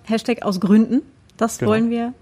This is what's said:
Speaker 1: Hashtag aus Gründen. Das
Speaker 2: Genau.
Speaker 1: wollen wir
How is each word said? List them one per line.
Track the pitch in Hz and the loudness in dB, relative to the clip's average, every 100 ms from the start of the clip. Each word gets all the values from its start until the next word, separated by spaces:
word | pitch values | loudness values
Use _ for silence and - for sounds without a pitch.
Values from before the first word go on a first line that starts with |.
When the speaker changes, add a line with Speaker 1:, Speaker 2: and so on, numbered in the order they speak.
Speaker 1:
Hashtag | - 220 - 226 | -4 -4 -2 -4
aus | - 190 | -2 -2
Gründen. | 180 208 220 247 - _ _ - | 4 4 4 0 -4 _ _ -6
Das | 220 - | -4 -2
Speaker 2:
Genau. | - | 0
Speaker 1:
wollen | 214 233 | 2 0
wir | 233 233 254 | -2 -6 -8